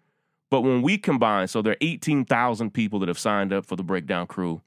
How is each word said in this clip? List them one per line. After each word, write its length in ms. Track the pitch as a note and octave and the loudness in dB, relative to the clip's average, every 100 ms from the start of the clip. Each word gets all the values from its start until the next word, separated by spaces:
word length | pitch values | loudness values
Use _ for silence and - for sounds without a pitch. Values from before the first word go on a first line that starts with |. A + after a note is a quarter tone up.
| _ _ _ _ _ | _ _ _ _ _
But 100 | C3+ | 2
when 220 | B2+ B2 | 4 2
we 160 | C3 G3+ | 2 2
combine, 500 | G#3 C3+ A2+ G2+ F#2+ | 2 2 2 2 0
so 140 | A2+ | 0
there 100 | G#2+ | 0
are 60 | - | 0
eighteen 440 | D#3+ E3+ - D3 | -2 -2 0 0
thousand 500 | B2+ A#2+ B2 A2 A2+ | 2 2 2 0 -2
people 260 | - G#2+ G#2 | -2 -2 0
that 80 | F#2 | -2
have 100 | F2 | -2
signed 340 | A2 G#2 G2 | 0 0 0
up 140 | G2 F2+ | -2 -4
for 100 | F#2 | -6
the 60 | |
Breakdown 440 | F2 F#2 D#2+ F2+ F2 | -4 -4 -4 -4 -4
Crew. 360 | - F2+ E2+ | -4 -4 -6